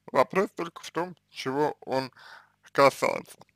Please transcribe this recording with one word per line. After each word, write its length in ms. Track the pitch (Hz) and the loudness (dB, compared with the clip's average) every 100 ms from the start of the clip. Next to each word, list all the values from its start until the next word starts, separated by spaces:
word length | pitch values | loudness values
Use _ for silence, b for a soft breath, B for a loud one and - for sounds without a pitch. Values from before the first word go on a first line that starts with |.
| - | -2
Вопрос 380 | - 208 180 202 - | 2 2 2 -2 -4
только 280 | 170 - | -10 -10
в 80 | - | -10
том, 240 | 160 180 - _ | -6 -8 -10 _
чего 480 | - 135 139 151 - | -10 -6 0 -2 -2
он 300 | - 131 131 B B B B B - | -4 -4 -4 B B B B B -4
касается. 640 | - 139 - - 50 - - - | 6 6 6 -2 -2 -8 -20 -20